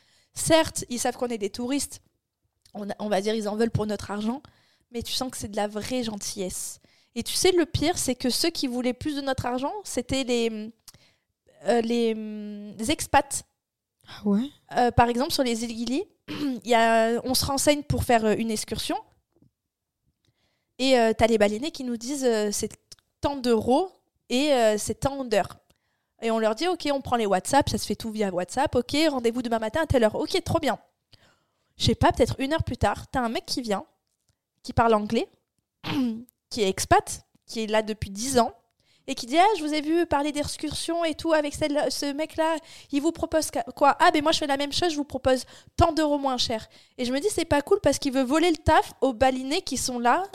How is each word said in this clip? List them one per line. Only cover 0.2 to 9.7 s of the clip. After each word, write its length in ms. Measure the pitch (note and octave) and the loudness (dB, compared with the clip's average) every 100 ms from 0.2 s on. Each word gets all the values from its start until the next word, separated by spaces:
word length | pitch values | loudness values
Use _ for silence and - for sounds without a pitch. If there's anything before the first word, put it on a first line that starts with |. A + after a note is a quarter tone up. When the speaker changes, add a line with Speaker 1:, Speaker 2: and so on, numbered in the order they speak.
| _ - | _ -6
Speaker 1:
Certes, 500 | - D#4+ D#4 - - | 4 4 4 -4 -8
ils 100 | A#3+ | -4
savent 180 | B3+ - | -4 -4
qu'on 100 | A#3+ | -6
est 120 | A3+ | -4
des 100 | G#3 | -6
touristes. 520 | - B3 C#4+ - - _ _ _ _ _ _ _ G#3 | -6 -2 -2 -4 -12 _ _ _ _ _ _ _ -14
On 120 | G3+ | -10
a, 40 | - | -8
on 100 | G#3+ | -2
va 120 | G3 | -2
dire, 120 | G#3 | 0
ils 160 | A3 G#3 | -2 -2
en 60 | G#3+ | 0
veulent 160 | A#3 | 0
pour 160 | - G#3+ | 0 -2
notre 240 | G3+ - | -6 -6
argent. 320 | G3+ G#3+ C4 - _ _ _ _ | -4 -4 -4 -10 _ _ _ _
Mais 100 | A#3+ | -10
tu 100 | - | -6
sens 160 | - B3+ | -4 -4
que 60 | - | -6
c'est 120 | A#3 | -8
de 60 | G3+ | -4
la 120 | G#3 | -4
vraie 360 | G#3 G3+ B3+ | -4 -4 -4
gentillesse. 760 | A3+ G#3 - G3+ F#3 - - - _ _ _ A#3+ | -4 -6 -10 -6 -6 -6 -10 -14 _ _ _ -10
Et 80 | |
tu 100 | - | -6
sais, 180 | - F#4 | 0 2
le 140 | F4+ D4 | 4 0
pire, 320 | - D4 F4 | 0 -2 -2
c'est 160 | - B3 | -2 -2
que 140 | B3+ | -2
ceux 200 | - E4 | 0 -2
qui 160 | E4 C4+ | -2 -6
voulaient 260 | A#3+ B3 | -2 -4
plus 220 | A#3 D4+ C#4+ | -2 -6 -6
de 60 | |
notre 260 | C#4 C4 A#3+ | -4 -4 -4
argent, 260 | B3 C#4+ | -4 -6